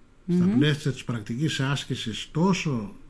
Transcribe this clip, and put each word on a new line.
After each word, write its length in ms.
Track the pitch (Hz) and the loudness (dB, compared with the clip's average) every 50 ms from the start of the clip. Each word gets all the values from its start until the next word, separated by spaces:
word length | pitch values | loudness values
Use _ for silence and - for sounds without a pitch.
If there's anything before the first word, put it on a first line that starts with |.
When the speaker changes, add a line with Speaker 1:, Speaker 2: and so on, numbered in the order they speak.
| - - - - - - 175 | -20 -20 -20 -14 -2 0 2
Speaker 1:
στα 100 | 180 175 | 4 4
Speaker 2:
Μμμ. 140 | 190 214 254 | 4 4 4
Speaker 1:
πλαίσια 340 | 285 151 143 147 - 139 123 | 4 4 2 2 0 -4 -4
της 120 | - - | -4 -4
πρακτικής 560 | - 117 113 98 - 117 123 160 147 - - | -4 -6 -4 -4 -6 -4 -2 0 0 0 0
άσκησης 680 | 135 135 143 131 - - 135 - - 117 104 - - - - | 0 0 0 -2 -2 -4 -6 -6 -4 -6 -6 -8 -10 -6 0
τόσο 600 | 151 175 196 185 - - 160 135 113 104 92 - - - - | 2 2 4 2 2 0 -2 -2 -2 -4 -6 -10 -14 -18 -18